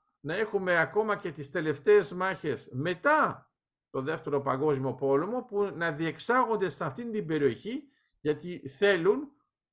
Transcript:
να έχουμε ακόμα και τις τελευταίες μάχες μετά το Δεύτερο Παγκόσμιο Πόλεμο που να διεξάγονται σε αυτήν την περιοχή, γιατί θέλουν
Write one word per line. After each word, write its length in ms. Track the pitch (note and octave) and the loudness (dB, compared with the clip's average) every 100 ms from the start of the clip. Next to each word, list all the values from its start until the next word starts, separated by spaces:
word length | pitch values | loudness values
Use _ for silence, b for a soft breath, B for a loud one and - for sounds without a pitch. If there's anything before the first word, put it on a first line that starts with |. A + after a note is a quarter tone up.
| _ _ | _ _
να 140 | C#3 F3 | -6 -4
έχουμε 440 | G#3+ G3+ F#3 E3+ | -2 -2 2 2
ακόμα 380 | D#3+ G#3 G#3+ G3+ | 2 0 0 -2
και 160 | F#3 | -4
τις 180 | D#3 C#3 | -8 -6
τελευταίες 600 | F#3 D#3 C#3+ - G#3 F3+ | -4 -2 -2 6 6 6
μάχες 560 | F3+ F#3+ F#3 D#3 A#2+ - | -2 -4 -2 -4 -6 -6
μετά 800 | B2 D#3 F3 C#4 D#4 A3+ - _ _ _ _ _ | -6 -4 -2 2 4 2 -2 _ _ _ _ _
το 100 | - | -6
Δεύτερο 400 | C3 D#3+ D#3+ C#3+ | -4 -4 -2 -2
Παγκόσμιο 540 | C3 C3 D3+ C#3 C3 A#2+ | 0 0 0 0 -2 -2
Πόλεμο 480 | C#3 C#3 F3+ B3 | 2 2 2 -4
που 300 | B3 G3+ G3+ E3+ | -4 -2 -2 -2
να 180 | E3+ | -4
διεξάγονται 760 | D3 E3 - - B3 A#3+ G#3+ F3+ | -2 -4 -6 0 2 2 0 -2
σε 160 | - E3 | -2 -8
αυτήν 280 | C3 A#3+ | -6 -6
την 140 | G#3+ E3 | -6 -2
περιοχή, 560 | D#3 C#3+ A2+ G3 C4 - b b b | 2 2 0 -6 -8 -10 b b b
γιατί 480 | D3 D3+ F3 F3 - | -4 -4 -6 -12 -12
θέλουν 600 | - G3+ F#3 E3+ B3 D4 _ _ _ _ | 0 4 4 4 2 0 _ _ _ _